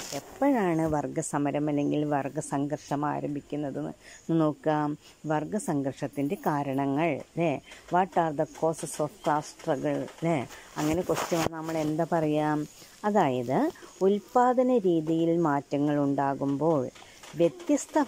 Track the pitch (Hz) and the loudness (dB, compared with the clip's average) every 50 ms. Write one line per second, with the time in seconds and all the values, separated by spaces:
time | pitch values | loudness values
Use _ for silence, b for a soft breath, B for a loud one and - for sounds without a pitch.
0 | - - - 143 - - - - 269 285 277 240 202 180 165 160 160 160 151 147 | -10 -10 -10 -10 -10 -10 -4 0 2 2 4 4 2 2 2 0 0 0 0 0
1 | 143 131 135 165 - - - 147 143 143 139 147 147 151 147 143 143 143 143 147 | -2 -2 -4 -6 -4 -4 -2 -2 0 0 0 0 0 0 0 0 0 0 0 0
2 | 151 147 147 139 135 139 139 151 151 - - 139 139 143 151 143 - - 147 139 | 0 0 0 0 -2 -2 -4 -6 -6 -4 -2 -2 -2 -2 -4 -6 -6 -4 -4 -2
3 | 147 147 139 139 139 143 147 143 - - - 147 151 139 131 143 147 156 151 - | -2 -2 -2 -4 -4 -4 -6 -6 -8 -8 -6 -6 -6 -6 -6 -6 -8 -8 -10 -12
4 | - - - - - - 165 165 156 151 143 - - 156 151 151 151 147 151 - | -18 -20 -20 -10 -4 0 2 2 4 2 0 0 0 0 2 2 2 0 -2 -6
5 | B B B B - 151 156 151 151 156 180 214 - - 160 143 135 139 131 - | B B B B -4 -2 -2 -2 -2 -2 -4 -4 -2 0 0 0 0 -2 -4 -6
6 | 151 135 - - 139 143 196 - - 190 156 143 143 139 131 135 139 139 135 143 | -8 -8 -4 -4 -4 -2 -2 -2 -2 -2 0 0 -2 -2 -2 -2 0 0 0 0
7 | 165 170 139 123 - - - 160 170 165 139 - - B B B B B 175 180 | 0 0 -2 -2 -6 -8 -4 0 0 0 0 -2 -6 B B B B B 0 2
8 | 190 175 - 185 170 160 151 139 156 143 - - - 160 165 - - 151 - - | 2 2 2 0 0 2 0 -2 -2 -4 -2 -2 0 0 0 -2 -6 -8 -4 -4
9 | 151 147 - - - 170 147 151 156 - - - - 165 151 131 139 151 143 143 | -4 -4 -4 -4 -2 0 0 0 -2 -6 -12 -8 -4 -2 -2 0 0 -2 -2 -2
10 | 135 - - - - 165 170 143 113 - B B B B B 156 151 151 156 175 | -4 -6 -8 -4 -2 0 0 0 -2 -4 B B B B B -2 -2 0 0 0
11 | 175 - 160 147 - - 180 165 160 160 165 160 160 160 160 160 156 151 156 156 | 0 0 -2 -2 -2 -2 0 0 0 0 -2 -6 -6 -4 -2 -2 -2 0 0 0
12 | 165 160 180 165 156 151 151 151 151 151 151 151 151 - - B B B B B | 0 2 2 2 2 2 2 2 2 2 0 0 -2 -6 -10 B B B B B
13 | - 208 208 208 175 139 127 127 120 117 131 175 269 330 - B B B B B | -2 2 4 4 4 4 2 0 0 0 0 2 2 0 -2 B B B B B
14 | 185 190 202 208 202 - - 254 247 247 247 240 254 254 254 240 185 185 170 165 | 2 2 2 2 0 0 2 4 4 4 4 4 4 4 4 2 4 4 2 2
15 | 156 156 165 160 165 165 165 170 170 156 143 143 139 - - 143 143 151 147 147 | 2 2 0 2 2 2 2 4 2 2 2 0 0 -2 0 0 2 2 2 2
16 | 143 139 139 135 139 135 139 135 143 139 143 139 151 165 165 143 123 127 - - | 2 2 2 2 0 0 0 0 -2 -2 0 0 2 2 2 2 0 -2 -6 -12
17 | B B B B B - - 147 170 170 - - - - 294 269 - - - 311 | B B B B B -8 0 2 2 2 2 0 -2 0 0 0 0 0 0 0
18 | 285 | 2